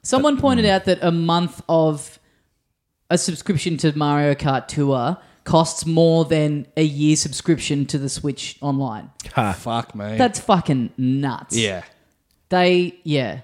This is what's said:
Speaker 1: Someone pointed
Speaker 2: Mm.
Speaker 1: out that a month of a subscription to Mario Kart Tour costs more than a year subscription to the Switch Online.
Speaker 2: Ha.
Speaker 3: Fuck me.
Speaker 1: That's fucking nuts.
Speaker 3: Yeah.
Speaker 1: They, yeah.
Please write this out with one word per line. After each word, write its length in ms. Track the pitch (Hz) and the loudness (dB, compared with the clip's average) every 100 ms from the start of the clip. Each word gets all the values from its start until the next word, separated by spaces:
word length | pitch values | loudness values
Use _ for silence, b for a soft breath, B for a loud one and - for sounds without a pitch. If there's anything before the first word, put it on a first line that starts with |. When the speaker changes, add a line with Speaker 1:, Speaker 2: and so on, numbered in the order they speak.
Speaker 1:
Someone 340 | - 262 294 269 | 0 2 2 2
pointed 260 | 277 247 | 2 4
Speaker 2:
Mm. 40 | 214 | 4
Speaker 1:
out 160 | 190 | 2
that 140 | 190 180 | 2 0
a 80 | 175 | 2
month 500 | 170 165 170 175 - - | 2 2 2 0 -6 0
of 520 | 165 156 147 - - _ _ _ _ _ _ _ _ _ | 2 2 0 -8 -20 _ _ _ _ _ _ _ _ _
a 80 | 170 | -2
subscription 600 | - 160 - 165 180 156 | 0 -6 -4 -2 -2 0
to 180 | 160 147 | 0 0
Mario 360 | 147 147 147 | 0 2 2
Kart 320 | 143 147 135 - | 0 0 -2 -4
Tour 500 | 151 139 131 123 180 b b | -2 0 0 -2 -4 b b
costs 420 | - 160 160 - 160 | 2 2 2 -2 0
more 380 | 165 165 165 | 4 4 4
than 420 | 160 156 151 147 139 - | 2 2 0 -2 -4 0
a 60 | |
year 320 | 156 143 151 | 0 2 2
subscription 680 | 156 147 135 - 160 - 143 135 | 2 0 -4 -2 -2 0 -2 -2
to 100 | 147 | -4
the 100 | 135 | -4
Switch 480 | - 147 135 - - | -6 -6 -6 -12 -8
Online. 480 | 143 135 131 107 - - - | -4 -2 -4 -8 -14 -18 -8
Speaker 2:
Ha. 200 | - 107 | -4 -4
Speaker 3:
Fuck 420 | 92 117 117 - | -4 -4 -6 -6
me. 200 | 104 104 110 | -10 -6 0
Speaker 1:
That's 220 | 247 208 | 0 -2
fucking 520 | - 185 - 135 117 - | 0 0 2 -2 -2 -2
nuts. 580 | 127 135 139 120 - 117 | -2 0 -2 -6 -6 -2
Speaker 3:
Yeah. 260 | 107 92 - _ _ _ _ _ _ | -2 -4 -12 _ _ _ _ _ _
Speaker 1:
They, 460 | 185 180 180 180 - | 2 4 2 0 -6
yeah. 360 | 160 147 113 104 | -4 -2 -2 -8